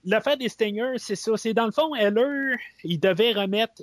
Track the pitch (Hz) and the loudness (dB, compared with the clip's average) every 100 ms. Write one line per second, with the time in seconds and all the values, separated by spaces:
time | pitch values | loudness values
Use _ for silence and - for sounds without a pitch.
0 | 180 214 277 285 240 - 214 208 254 254 | -2 0 2 0 -2 -2 -2 -2 -4 -6
1 | - 196 - 214 226 220 226 247 320 269 | -6 -6 -2 -2 0 0 0 0 -2 2
2 | 208 214 277 285 269 254 - - 165 170 | 2 4 2 0 -2 -4 -8 -10 -4 0
3 | 190 180 233 208 196 202 226 - | 2 4 2 2 0 0 -2 -6